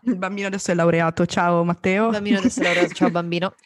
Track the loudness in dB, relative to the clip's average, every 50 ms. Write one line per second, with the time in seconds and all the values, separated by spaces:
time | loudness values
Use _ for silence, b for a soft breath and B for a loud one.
0 | _ -4 -2 -2 -4 -6 -6 -6 -6 -6 -6 -6 -2 -2 0 2 4 4 4 2
1 | 2 0 0 0 -2 0 0 0 2 2 2 2 2 0 -2 -2 -2 0 0 2
2 | 0 0 0 -2 0 0 0 2 2 0 0 0 0 0 2 2 0 0 0 0
3 | 0 0 0 0 -2 -2 -2 -2 -2 -4 -6 _ _